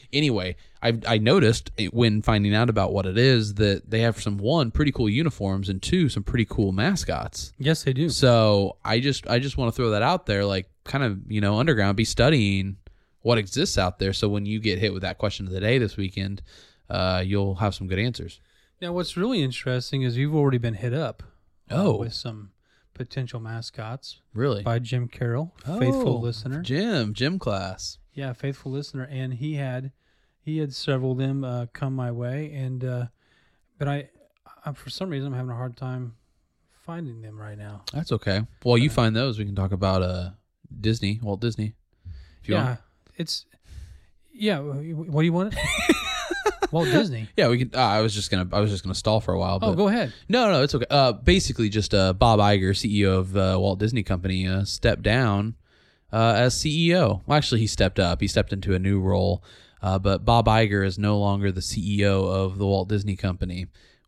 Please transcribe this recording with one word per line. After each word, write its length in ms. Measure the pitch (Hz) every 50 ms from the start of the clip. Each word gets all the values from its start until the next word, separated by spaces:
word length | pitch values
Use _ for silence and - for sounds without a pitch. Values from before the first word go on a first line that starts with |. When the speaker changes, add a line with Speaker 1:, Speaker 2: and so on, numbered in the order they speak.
| - -
Speaker 1:
Anyway, 440 | - 143 151 139 113 95 90 92 90 - - - - -
I, 160 | - 117 117 113 -
I 120 | - 117 110
noticed 520 | 107 127 170 196 123 110 117 - - - -
it, 180 | - 104 - -
when 280 | 117 120 110 104 107
finding 340 | - 117 110 104 101 101 107
out 120 | 107 120 123
about 240 | 107 104 92 -
what 140 | 95 98 95
it 100 | 92 92
is, 380 | 113 127 135 127 113 107 104 101
that 340 | 107 107 101 98 - - -
they 120 | 113 110
have 200 | 117 117 110 -
some, 160 | - 107 101
one, 360 | 101 98 120 165 165 127 113
pretty 180 | - - 151 139
cool 180 | - - 120 104
uniforms, 600 | 104 139 165 147 - - 101 98 95 98 95 101
and 120 | 95 95
two, 280 | - - 180 185 160 123
some 160 | - 104 101
pretty 200 | - - 120 104
cool 280 | - - - 104 95
mascots. 800 | 92 98 117 185 196 - - - 85 64 53 - - - - - -
Speaker 2:
Yes, 280 | - 135 151 160 - -
they 80 | 139
do. 160 | 127 131 165 160
Speaker 1:
So 680 | 113 - 135 123 120 113 110 107 104 101 98 95 - _ -
I 140 | 110 110 120
just, 300 | 131 143 131 - - -
I 100 | 120 123
just 180 | 139 139 -
wanna 140 | 139 123 117
throw 200 | 113 131 123 113
that 120 | 107 104
out 240 | 117 143 185 180 -
there, 180 | - 101 101 101
like, 240 | 101 98 95 95 - _ _ -
kind 180 | - - 139
of, 160 | 139 110 98 95 - -
you 80 | 107 104
know, 180 | 101 101 104 113
underground, 380 | 139 160 123 107 98 101 101
be 80 | 110 110
studying 720 | - - - 117 147 160 127 104 101 98 95 95 98 98 - - - - _ _ _ _ _
what 160 | - 113 120 113
exists 400 | 101 95 - 131 175 - - -
out 200 | 92 90 - -
there. 140 | 95 95
So 160 | 95 - 110 104
when 160 | 101 101 101
you 160 | 104 107 107
get 180 | 113 107 107 98
hit 140 | 110 98
with 80 | 92 92
that 160 | 95 87 -
question 300 | - 107 101 - - 98
of 60 | 92 92
the 60 | 92
day 180 | 101 110 131 131
this 180 | 117 95 -
weekend, 460 | 104 98 92 - 101 98 95 101 98 - - - - - _ _ _ _ -
uh, 320 | - 92 92 92 92 92 92
you'll 300 | 95 101 101 98 98 95
have 200 | 92 110 101 -
some 120 | - 98
good 120 | 90 92 95
answers. 400 | 113 127 117 - 85 82 - - _ _ _ _ _ _ _ -
Speaker 2:
Now, 100 | 180 175
what's 240 | 175 180 170 - -
really 260 | 175 196 247 262 185
interesting 600 | 139 131 120 - - 131 127 127 - - 139 135
is 160 | 131 123 117 131
you've 160 | 139 151 160
already 240 | 151 143 139 127 120
been 160 | 117 117 110
hit 180 | 92 127 120
up, 300 | 123 156 156 113 - - - - - _ _ _ _ _ _ -
uh, 40 | -
Speaker 1:
Oh. 200 | 175 202 175 117
Speaker 2:
with 160 | 98 117 113
some 380 | - - - 120 110 107 101 98 _ _ _ _ _ _ _ _
potential 480 | - - 123 - - 135 123 - - 117
mascots 800 | 110 110 113 113 113 - - - 107 110 127 139 - - - _ _ _ -
Speaker 1:
Really? 280 | 107 131 143 110 101
Speaker 2:
by 160 | 101 117 117 120
Jim 300 | 123 113 127 123 120 120
Carroll, 460 | - - 127 117 117 135 165 170 - - -
faithful 440 | 139 180 233 254 262 269 262 247 131
Speaker 1:
Oh, 100 | - 117
Speaker 2:
listener. 420 | 120 120 113 - - 127 135 160
Speaker 1:
Jim, 540 | 175 117 131 165 214 240 196 135 110 104 104
gym 240 | 107 123 156 190 185
class. 580 | - 117 101 95 92 95 92 - - - - - _ _
Speaker 2:
Yeah, 220 | - 143 139 131 120
faithful 360 | - 139 139 135 - - 135
listener, 340 | 131 143 143 - - 135 143 147
and 220 | 139 131 131 131
he 220 | 127 113 147 151 156
had, 360 | 143 139 131 123 131 135 135 - _ _ _ _ _ _ _ _ _
he 200 | - 151 156 156
had 160 | 151 139 127
several 380 | - - 147 135 127 131 131
of 40 | 127 127
them, 260 | 135 135 135 139 135
uh, 200 | 123 123 123 120 120
come 220 | - - 143 131 131
my 160 | 131 123 120
way, 400 | 117 120 120 123 131 147 156 147
and, 320 | 151 139 131 127 131 123 131
uh, 220 | 127 123 123 120 120 _ _ _ _ _ _ _ _ _ _ _ _ _ -
but 100 | 143 143
I, 220 | 143 147 139 - _ _ _ _ _ _ _ - - _ -
I, 60 | 151 135
for 160 | - - -
some 180 | - - 190 185
reason, 200 | 147 135 139 143
I'm 60 | 131 127
having 120 | 127 127
a 60 | 117
hard 220 | 120 127 127 117 -
time 340 | 131 127 127 127 127 117 113 _ _ _ _ _ _ _ _ _ _ _ _ _
finding 400 | _ 165 165 170 165 127 113 113
them 180 | 110 107 107 107
right 160 | 107 107 104
now. 280 | 101 104 104 104 104 - -
Speaker 1:
That's 220 | - 147 170 -
okay. 300 | 127 107 - 101 95 101 113 - - - -
While 120 | 123 120
you 140 | 120 123 151
Speaker 2:
Uh, 20 |
Speaker 1:
find 240 | - 143 117 110 110
those, 220 | 113 135 135 110 107
we 80 | 104
can 80 | 101 98
talk 160 | 95 95 95
about, 300 | 101 90 101 95 95 95
uh, 280 | 92 90 90 90 90 92 - - _ _ _ _ - - - 101
Disney, 400 | 104 110 113 113 101 98 104 117
Walt 180 | 117 104 98 101
Disney, 340 | 117 117 107 - 107 107 - _ _ _ _ _ - - - - - - - -
if 60 | - 110
you 80 | 104
Speaker 2:
Yeah, 80 | - 135
Speaker 1:
want. 160 | 127 120 - _ _ _ _ _ _ _
Speaker 2:
it's, 300 | - 165 - - - - _ _ _ _ - - - - - - - - _ _ _ _ _
yeah. 260 | 311 220 208 214 185 139
wh-, 320 | 143 147 139 143 151 165
wh-, 160 | 160 151 165 180
what 140 | 143 151
do 20 | 160
you 60 | 170
want? 220 | 165 180 190 220 -
Speaker 1:
<laughs> 100 | - 960 - 1077 1077 - - - 1077 1077 1077 1077 - - - - 403 392 415 349 - 403 -
Speaker 2:
Walt 160 | - - 359
Disney. 420 | 370 349 302 233 170 123 110 110 - -
Speaker 1:
Yeah, 120 | - 170 117
we 100 | 123 123
can. 120 | 135 110
Uh, 60 | - 131
I 220 | 123 101 101 110
was 120 | 110 113 104
just 160 | 107 - -
gonna, 160 | 101 92 90 92
I 60 | - 104
was 100 | 104 107
just 120 | 98 90
gonna 120 | - 92 90
stall 240 | - - 107 104 -
for 120 | - -
a 60 | 92 87
while. 180 | 90 92 98
Speaker 2:
Oh, 140 | 95 226 214
Speaker 1:
But 40 | 180
Speaker 2:
go 120 | 170 208 196
ahead. 240 | 220 240 170 117 - - - -
Speaker 1:
No, 220 | 208 262 233 208
no, 120 | 175 131
it's 120 | 143 143 -
okay. 120 | 123 120 -
Uh, 220 | 143 143 135 123
basically, 560 | 107 - 131 175 180 190 - - - - 113 104
just, 260 | 104 107 101 - 107
uh, 180 | 98 95 92 90
Bob 260 | 101 123 117 110 104
Iger, 360 | 101 104 104 98 92 95 98
C 240 | - - 107 104 101
E 60 | 98
O 120 | 95 95 95
of, 180 | 92 95 98
uh, 200 | 101 95 92 92 92
Walt 180 | 98 98 92 95
Disney 240 | 107 110 131 110
Company, 460 | 95 - 98 90 92 95 92 92 95 92
uh, 160 | 92 95 101
stepped 380 | - - - - 117 - -
down, 520 | - 104 113 131 127 107 101 101 104 113 110 - _ _ _ _ _ _ _ _ _ _
uh, 220 | 107 110 113 117 107
as 220 | 110 123 127 - -
C 300 | - 127 143 165 165 165
E 60 | 175
O. 260 | 185 143 101 98 92 -
Well, 100 | - 147 156
actually, 220 | - - 127 110
he 80 | 110 101
stepped 320 | - - 98 95 - -
up. 200 | 92 85 85 -
He 60 | 101
stepped 260 | 92 - 113 - -
into 220 | 101 98 - 101 92
a 40 | 92
new 200 | 92 98 98 95
role. 440 | 95 95 95 92 92 92 92 - - - - - - _ _ -
Uh, 180 | - 95 95 95
but 260 | 95 98 98 90 104
Bob 220 | 120 117 117 110
Iger 380 | 110 110 113 113 98 104 98 95
is 140 | 95 90 104
no 200 | 104 104 104 101
longer 340 | 101 101 98 101 101 98
the 100 | 92 92
C 380 | - - - 110 - 101 101 101
E 60 | 101
O 180 | 101 98 95 92
of 340 | 92 95 95 95 95 95 98
the 80 | 101
Walt 220 | 98 98 95 90 98
Disney 260 | 107 101 101 104 92
Company, 500 | - - 95 90 - 92 90 90 90 87 - - _ _ _ _ _ _